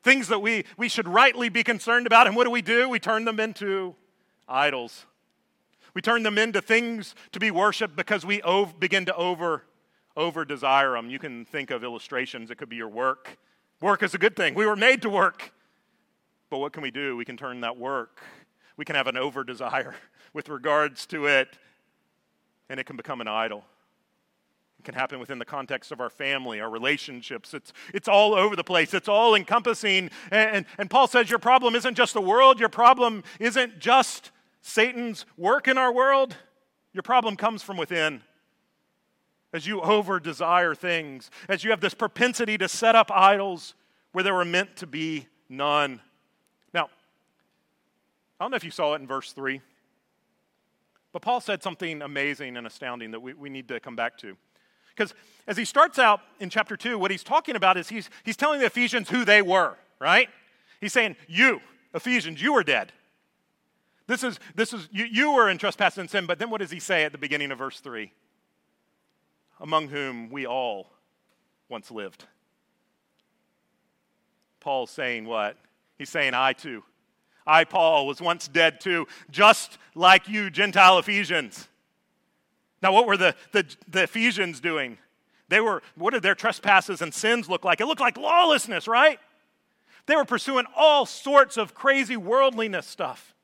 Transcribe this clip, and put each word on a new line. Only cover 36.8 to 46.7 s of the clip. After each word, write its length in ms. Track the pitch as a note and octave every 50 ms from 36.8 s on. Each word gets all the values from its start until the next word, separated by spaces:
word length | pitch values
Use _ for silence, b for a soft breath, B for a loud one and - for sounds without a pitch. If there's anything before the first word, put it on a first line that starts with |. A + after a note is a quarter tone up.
| _ _ _
Your 100 | F#3 F3+
problem 320 | - B3 B3+ A3+ A3+ G3+
comes 260 | - G3+ A3 A3+ G3+
from 160 | - - G3
within. 460 | F3+ D#3+ - F3+ E3+ D#3 D#3 D3 A#2 _ _ _ _ _ _ _ _ _ _ _ _ _ _ _ _ _ _ _ _ _ _ _ _ _ _ -
As 140 | E3 C#3+
you 140 | F3 G#3+ G3
over 400 | D#3+ F3 G#3+ G#3+ G#3 F3+ F#3+ F3+
desire 560 | C#3+ E3 D3+ - E3 D#3+ F3 F3+ F3+ E3+ D3+
things, 560 | - - F3+ E3+ E3 D#3 D3 C3+ C3 - - B B B B
as 160 | G3 F3 -
you 60 | A3
have 100 | A3 F3+
this 140 | F3+ F#3+ -
propensity 640 | _ A3+ G#3 _ - A#3+ B3+ A#3 - A#3+ G#3 G#3+ G#3
to 100 | F#3 F3+
set 260 | - - A3+ A3+ A3+
up 160 | A3+ G#3+ -
idols 640 | G3+ F#3+ F#3+ G3 G3+ G3+ G3 G3 F3+ D#3+ - - - _ _ _ _ _ _ _ _
where 100 | F3+ F#3
there 120 | G3 F#3+
were 100 | F#3 F3
meant 320 | E3+ E3+ F3+ G3 F#3+ _
to 100 | - F#3+
be 400 | D#3 B2+ D#3+ D#3 D#3+ D#3+ D3+ C3 _ _ _ _ _
none. 520 | C3 C3 C#3 D3 D3 D3+ D3 C#3 C3 A2+ _ _ _ _ _ _ _ _ _ _ _ _ _ _